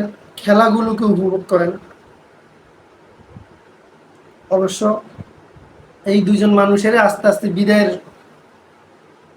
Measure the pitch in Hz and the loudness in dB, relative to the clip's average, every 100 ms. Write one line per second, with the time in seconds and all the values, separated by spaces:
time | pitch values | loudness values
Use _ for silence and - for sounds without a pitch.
0 | 208 - - - - 208 226 220 226 208 | -4 -10 -20 -8 0 2 2 0 -2 -2
1 | 220 180 190 185 - 180 175 190 - - | 0 0 -2 -4 -2 -2 -2 -6 -14 -20
2 | _ _ _ _ _ _ _ _ _ _ | _ _ _ _ _ _ _ _ _ _
3 | _ - - - - _ _ _ _ _ | _ -20 -20 -20 -20 _ _ _ _ _
4 | _ _ _ _ - 185 190 - 214 214 | _ _ _ _ -6 -2 -2 -2 -2 -4
5 | - - - - - - - - - _ | -8 -20 -20 -20 -20 -20 -20 -20 -20 _
6 | 196 202 185 202 208 202 202 202 214 233 | -2 0 2 2 2 2 2 2 0 2
7 | 208 - 208 - 107 90 202 107 95 90 | 0 0 0 0 -2 -2 0 2 0 -4
8 | - - - _ _ _ _ _ _ _ | -12 -20 -20 _ _ _ _ _ _ _
9 | _ _ _ | _ _ _